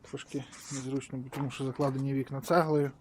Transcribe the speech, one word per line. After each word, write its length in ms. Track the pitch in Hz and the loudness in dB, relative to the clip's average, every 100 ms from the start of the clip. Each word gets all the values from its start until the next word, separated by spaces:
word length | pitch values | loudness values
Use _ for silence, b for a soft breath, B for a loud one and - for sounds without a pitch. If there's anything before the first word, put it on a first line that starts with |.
Трошки 420 | - 139 - 147 131 - - | -10 -10 -6 -6 -6 -12 -10
незручно, 460 | 139 127 135 - 131 | -6 -2 -4 -4 -8
бо 120 | 127 | -6
тому 220 | 143 139 | -4 -4
що 140 | - 135 | -2 -4
закладені 480 | 127 143 135 139 | 2 2 2 0
вікна 280 | 135 131 139 | 0 -2 -4
цеглою. 500 | - 170 160 151 143 - | 4 4 6 4 2 0